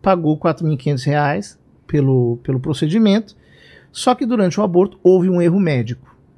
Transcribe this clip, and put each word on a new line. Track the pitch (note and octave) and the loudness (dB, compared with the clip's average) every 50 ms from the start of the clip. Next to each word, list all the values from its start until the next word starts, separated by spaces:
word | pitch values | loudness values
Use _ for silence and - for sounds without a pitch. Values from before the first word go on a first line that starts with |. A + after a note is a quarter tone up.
| - | -2
pagou | G3 F#3+ F3 E3 D#3 D#3 | 0 0 0 0 -2 -2
quatro | D3+ - E3+ D#3 - E3+ | -2 -2 -4 -4 -2 -2
mil | D#3 D#3 | -4 -4
e | |
quinhentos | C3 - D#3 D3 B2+ B2 | -2 -2 -4 -4 -2 -2
reais | C#3+ C#3+ D3 D3 C#3+ D3 F#3+ G3+ - - _ _ _ _ _ _ | -2 0 0 0 -2 -2 -4 -8 -12 -16 _ _ _ _ _ _
pelo, | - - D3 C#3 C3+ C3 B2+ B2 A#2 A#2+ A#2+ - | -4 -2 0 2 2 2 2 2 0 -2 -4 -4
pelo | - C3+ C3 | -6 -4 -4
procedimento, | C3 D#3 D3 - D#3+ D3+ D#3+ A3+ A3 G#3 G3 A3 A3 - - _ _ _ _ - - - - - - _ | -4 -6 -4 -4 -2 -2 0 2 2 2 2 0 -2 -6 -12 _ _ _ _ -20 -20 -20 -20 -20 -20 _
só | - - - C4 B3 | -16 -4 -2 0 0
que | - C#4+ | 0 -2
durante | A3+ B3 A3 G3 F3+ D#3 - | -2 0 0 0 0 0 -2
o | G#3+ | -2
aborto | G3 E3+ F3 F#3+ G3 - - - | 0 2 0 0 0 -2 0 2
houve | F3+ F#3 F#3 E3+ F#3+ | 4 4 4 4 2
um | F3+ F3 E3+ | 2 2 2
erro | E3+ E3+ G3+ | 2 2 2
médico. | G3 D#3+ D3 B2 A2+ A2 B2 - - - _ _ _ _ _ | 0 0 0 -2 -2 -4 -8 -12 -14 -20 _ _ _ _ _